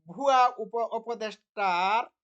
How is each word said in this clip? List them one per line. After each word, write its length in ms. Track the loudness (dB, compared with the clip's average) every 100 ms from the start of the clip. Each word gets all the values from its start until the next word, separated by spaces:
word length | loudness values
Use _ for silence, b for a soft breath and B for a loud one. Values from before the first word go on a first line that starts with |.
| -18
ভুয়া 340 | -4 2 4 4 0
উপ-, 320 | -8 -6 -6
উপদেষ্টার 1080 | -6 -8 -8 -8 -10 _ -4 0 0 0 0 -2 _